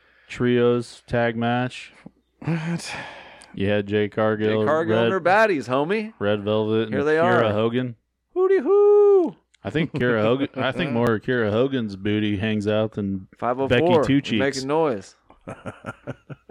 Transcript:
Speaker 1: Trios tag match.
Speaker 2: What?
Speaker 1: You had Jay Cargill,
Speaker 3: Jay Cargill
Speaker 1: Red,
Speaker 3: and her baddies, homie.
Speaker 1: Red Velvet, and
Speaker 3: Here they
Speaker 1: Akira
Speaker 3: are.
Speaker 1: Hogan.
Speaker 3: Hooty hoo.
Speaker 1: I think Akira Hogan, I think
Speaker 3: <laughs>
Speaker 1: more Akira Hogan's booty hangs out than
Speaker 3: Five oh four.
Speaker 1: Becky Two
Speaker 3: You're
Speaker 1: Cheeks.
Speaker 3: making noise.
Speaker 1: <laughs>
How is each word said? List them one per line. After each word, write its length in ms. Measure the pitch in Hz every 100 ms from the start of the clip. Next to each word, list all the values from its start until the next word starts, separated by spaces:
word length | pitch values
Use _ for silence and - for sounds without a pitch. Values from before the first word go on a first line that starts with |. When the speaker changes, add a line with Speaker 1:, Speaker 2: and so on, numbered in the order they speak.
| _ _ -
Speaker 1:
Trios 720 | - 123 123 120 120 117 - -
tag 300 | 120 117 113
match. 560 | 117 123 127 - - - - _ _ -
Speaker 2:
What? 520 | - 165 160 170 - - - - - - -
Speaker 1:
You 140 | - 98
had 180 | 104 101
Jay 220 | 104 104
Cargill, 540 | - 110 107 107 107
Speaker 3:
Jay 40 | 107
Cargill 300 | 156 165 110
Speaker 1:
Red, 80 |
Speaker 3:
and 80 | 117
her 80 | 190
baddies, 480 | 165 208 220 151 113
homie. 460 | 131 151 220 214 -
Speaker 1:
Red 240 | 101 104
Velvet, 440 | 101 107 107 110 110
and 80 |
Speaker 3:
Here 100 | 135
they 140 | 147 156
Speaker 1:
Akira 300 | 175 120 110
Speaker 3:
are. 40 |
Speaker 1:
Hogan. 440 | 104 113 120 127 113 _ _ _
Speaker 3:
Hooty 240 | 349 381 381
hoo. 800 | 262 403 415 415 403 392 294 - _ _
Speaker 1:
I 80 | 98
think 240 | 151 151
Akira 280 | 147 123 113
Hogan, 260 | 107 135 - 131
I 160 | 127
think 180 | 123 156
Speaker 3:
<laughs> 0 |
Speaker 1:
more 220 | 117 120
Akira 360 | 107 - 123 107
Hogan's 440 | 110 135 131 110 95
booty 400 | 101 107 107 101
hangs 280 | 110 107 101
out 260 | 107 110
than 360 | - 98 95 95 -
Speaker 3:
Five 220 | 117 127
oh 80 | 135
four. 100 | 123
Speaker 1:
Becky 280 | 165 165 127
Two 60 |
Speaker 3:
You're 60 | 139
Speaker 1:
Cheeks. 180 | 123 113 139 131
Speaker 3:
making 120 | 135
noise. 480 | 156 156 104 - - _ _ -
Speaker 1:
<laughs> 80 | - - - - - - - - 147 -